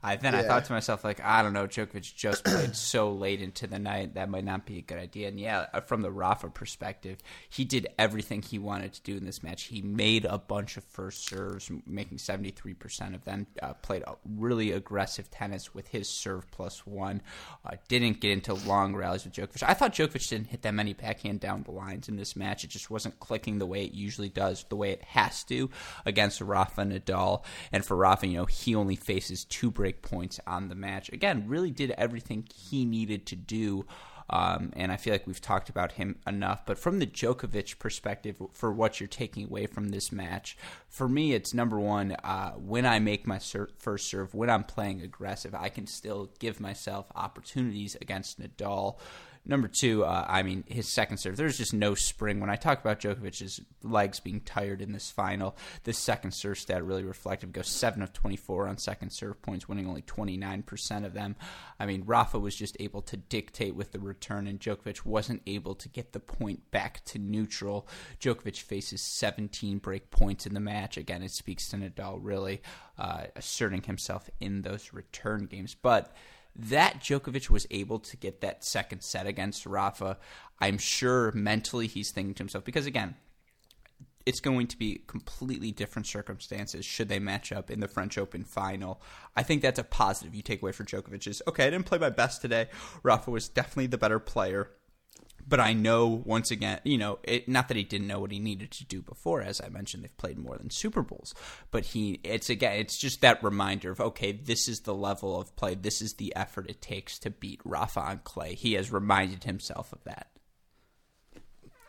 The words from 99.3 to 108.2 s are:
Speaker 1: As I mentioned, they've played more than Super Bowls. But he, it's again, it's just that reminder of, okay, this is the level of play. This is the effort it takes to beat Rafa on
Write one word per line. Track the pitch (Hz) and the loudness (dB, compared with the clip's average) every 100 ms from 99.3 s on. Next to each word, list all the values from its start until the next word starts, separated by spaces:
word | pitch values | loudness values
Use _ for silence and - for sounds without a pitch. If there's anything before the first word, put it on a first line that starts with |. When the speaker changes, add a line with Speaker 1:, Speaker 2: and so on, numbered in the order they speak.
| 156 | 0
Speaker 1:
As | 98 - | 0 -6
I | 92 | -6
mentioned, | 90 98 - | -8 -8 -10
they've | - - | -12 -8
played | 92 - | -6 -6
more | - - | -8 -8
than | - | -8
Super | - 220 220 | -4 0 0
Bowls. | 123 - - - - - - | 0 -4 -12 -14 -14 -14 -2
But | 113 | 0
he, | - 113 104 90 | 0 0 0 0
it's | 87 110 - | -2 -2 0
again, | 104 117 104 | 4 4 4
it's | 113 - | 0 -2
just | 139 - | -2 8
that | 127 113 | 10 10
reminder | 107 101 98 98 90 | 6 2 2 0 -2
of, | 95 | 0
okay, | 113 - 101 | 0 0 -2
this | 101 143 117 - | -2 -2 0 0
is | 113 | -2
the | - | -4
level | 98 98 98 95 90 | -2 0 -2 -2 -2
of | 98 - | -4 -4
play. | 101 | -2
This | 92 104 - | -2 -2 -2
is | 107 | -4
the | - 104 | -4 -4
effort | 92 92 - - | -2 -4 -6 -10
it | - | -10
takes | - 98 - - | -8 -8 -8 -8
to | 110 | -8
beat | - 98 - | -6 -10 -8
Rafa | - 76 110 - | -4 -2 0 0
on | 71 98 | -2 -4